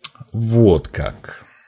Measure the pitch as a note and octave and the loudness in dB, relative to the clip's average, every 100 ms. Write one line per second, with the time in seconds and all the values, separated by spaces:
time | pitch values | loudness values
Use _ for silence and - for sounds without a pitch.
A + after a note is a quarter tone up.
0 | - - - A2+ A2+ A#2 G#2+ D#2 - - | -20 -20 -12 -8 0 4 4 2 -2 -10
1 | - - - - _ _ | -10 -12 -18 -20 _ _